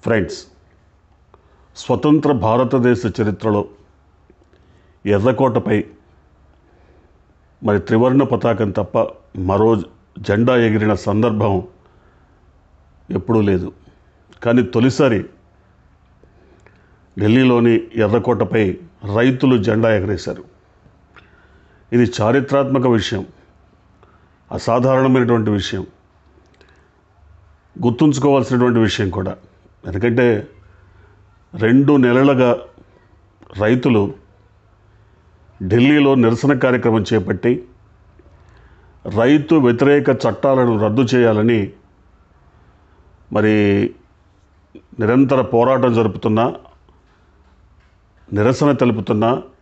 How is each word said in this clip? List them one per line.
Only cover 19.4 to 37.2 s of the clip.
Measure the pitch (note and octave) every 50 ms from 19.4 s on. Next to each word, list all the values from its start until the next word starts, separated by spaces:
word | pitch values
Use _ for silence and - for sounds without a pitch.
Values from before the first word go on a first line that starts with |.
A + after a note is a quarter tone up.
| - C3 B2+ A#2 F#2+
జెండా | A2+ G#2+ A2 A#2 A2+ A2
ఎగరేశారు. | G2+ F#2 G2 G#2 - - - C2+ - - - _ _ _ _ _ _ _ - _ _ _ _ _ - _ _ _ _ _ _ _ _ _ _ _ _ _ _ -
ఇది | A#2+ B2 A2 - -
చారిత్రాత్మక | G#2 G#2+ A#2 C#3 C3+ C#3 C#3 C#3 C#3 B2+ C3 C#3 B2
విషయం, | C3 A#2+ A2 F#2+ - A#2+ F#2+ F#2 - - _ _ _ _ _ _ _ _ _ _ _ _ _ _ _ _ _ _ _ _ _ _ _ -
అసాధారణమైనటువంటి | - - - A#2 B2+ B2 C3 C3 C3 C3 C3+ B2+ C3 B2 A#2 A#2+ A2+ G#2+ G#2+
విషయం, | G#2 G2 F2+ - - G2 F2+ - _ _ _ _ _ _ _ _ _ _ _ _ _ _ _ _ _ _ _ _ _ _ _ _ _ _ _ _ - _ _ _ _ _ _ _ _ - A#2+
గుర్తుంచుకోవాల్సినటువంటి | A#2+ A2+ - E3 D3+ C#3 C3 B2+ D3 C#3 C3+ B2 - C3 A#2+ B2 B2 A#2 A#2
విషయం | A2+ G#2 - - G#2+ F#2+
కూడా. | E2+ F2+ F#2+ F#2+ F#2+ - _ _ _ _ _ _ _ _ -
ఎందుకంటే | E2+ E2 - G2+ A#2+ A#2 A#2+ B2 A#2+ A2+ G2+ C#3 - - _ _ - _ _ _ _ _ _ _ _ _ _ _ _ _ _ _ _ -
రెండు | E2+ A2 A2 A#2+ C3 C#3+ C#3 D3
నెలలుగా | C#3+ B2+ B2 A#2+ B2+ C3+ C#3+ C#3 B2+ B2+ A#2+ - - - - - - - _ _ _ _ _ _ _ _ _ _ _ - _ - F#2
రైతులు | G#2 G#2+ B2 B2+ B2+ D3 A#2+ G#2+ G2 F2+ D2 - _ _ _ _ _ _ _ _ _ _ _ _ _ _ _ _ _ _ _ _ _ _ _ _ _ _ _ _ F#2+
ఢిల్లీలో | F#2 G2 A#2+ B2 C#3 D3 D3 C#3+ C#3 C3+
నిరసన | C3 A#2 A2+ A#2 A#2 - C3+ D3 B2+
కార్యక్రమం | B2+ B2+ B2 B2 G#2+ A#2+ A2 A2+ G2+ - A#2
చేపట్టి | G#2+